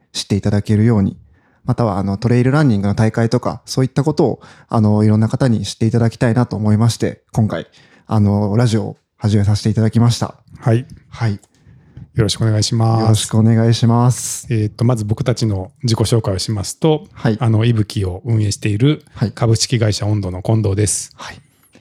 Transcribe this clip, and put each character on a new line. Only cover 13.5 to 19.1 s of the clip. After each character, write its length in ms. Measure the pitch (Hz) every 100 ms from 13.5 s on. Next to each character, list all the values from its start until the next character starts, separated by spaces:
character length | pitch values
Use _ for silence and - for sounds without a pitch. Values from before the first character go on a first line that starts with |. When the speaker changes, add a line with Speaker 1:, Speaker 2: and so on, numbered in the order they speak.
| 113 113
Speaker 1:
い 60 |
し 140 | 113 117
ま 240 | 117 123
す。 340 | 113 - - -
Speaker 2:
え 180 | 113 107
ー 20 |
と、 160 | -
ま 100 | 120
ず 100 | 113
僕 200 | 107 110
た 100 | 127
ち 100 | 113
の 280 | 113 98 95 _
自 140 | 120 113
己 20 |
紹 220 | 110 117
介 120 | 107
を 60 | 95
し 140 | -
ま 100 | 104
す 160 | - -
と、 300 | 160 151 -
Speaker 1:
は 180 | - 120
い。 60 | 107
Speaker 2:
あ 100 | 117
の、 140 | 107
い 80 | 120
ぶ 120 | 113
き 200 | 95 107
を 180 | 92 90
運 200 | 120 110
営 80 | 104
し 60 | -
て 100 | 110
い 100 | 101
る 240 | 139 151 -